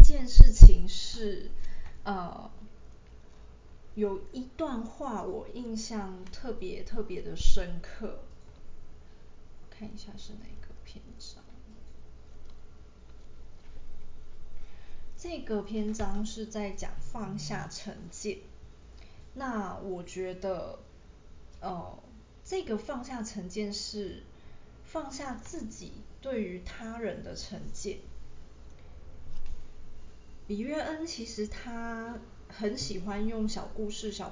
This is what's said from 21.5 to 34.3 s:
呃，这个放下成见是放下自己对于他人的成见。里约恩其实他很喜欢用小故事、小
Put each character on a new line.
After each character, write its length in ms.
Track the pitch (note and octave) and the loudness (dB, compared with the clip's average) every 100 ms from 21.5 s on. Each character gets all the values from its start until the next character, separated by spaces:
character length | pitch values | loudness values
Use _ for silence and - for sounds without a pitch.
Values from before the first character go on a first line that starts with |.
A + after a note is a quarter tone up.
| - | -16
呃， 360 | F#3 F3 F#2 - - - - - | -12 -12 -14 -20 -20 -20 -20 -20
这 200 | - F#4+ | -12 -12
个 140 | C#4 G#3+ | -8 -10
放 260 | - C4 | -10 -14
下 200 | B3 B3 | -12 -12
成 240 | G#3+ G#3 F3+ | -12 -14 -12
见 240 | G#3+ G#3 | -10 -10
是 500 | G#3 - G#3+ F#3+ F3 - - - - - - | -10 -12 -12 -12 -14 -20 -20 -20 -20 -20 -20
放 260 | - D#4+ C4+ | -16 -14 -14
下 260 | C4+ C#4 A3+ | -14 -14 -14
自 280 | - E4 | -14 -14
己 300 | A3 - - - - - | -14 -16 -18 -20 -20 -16
对 220 | C4+ A#3+ | -10 -10
于 180 | F#3 F3+ F3+ | -10 -12 -16
他 340 | - A3+ A#3 | -16 -16 -12
人 240 | G#3+ - | -10 -12
的 100 | E3+ | -14
成 260 | F3 - F3 D3 | -16 -14 -14 -12
见。 280 | - G3+ - - - - - - - - - - - - - - - - - - - - - - - - - - | -10 -10 -14 -16 -16 -14 -16 -18 -20 -20 -20 -20 -20 -18 -14 -8 -4 -4 -4 -8 -12 -12 -12 -14 -18 -20 -20 -12
里 120 | G#3 | -10
约 200 | B3+ D4+ | -8 -8
恩 280 | D4 D#4 E4 | -8 -10 -12
其 180 | - A3+ | -12 -14
实 220 | - G#3+ | -12 -10
他 720 | - A#3+ A#3 A#3 A3+ A3+ A#3 - - - | -12 -12 -12 -12 -12 -12 -16 -18 -20 -20
很 300 | - G#3+ C4 | -10 -8 -8
喜 220 | - F#3+ | -10 -10
欢 260 | G3 G#3 A3 | -10 -6 -6
用 220 | A3 G#3+ | -4 -6
小 180 | F#3+ - - | -6 -10 -10
故 140 | G#3 | -10
事、 220 | - G#3+ | -10 -12
小 180 | F#3+ F3+ | -12 -14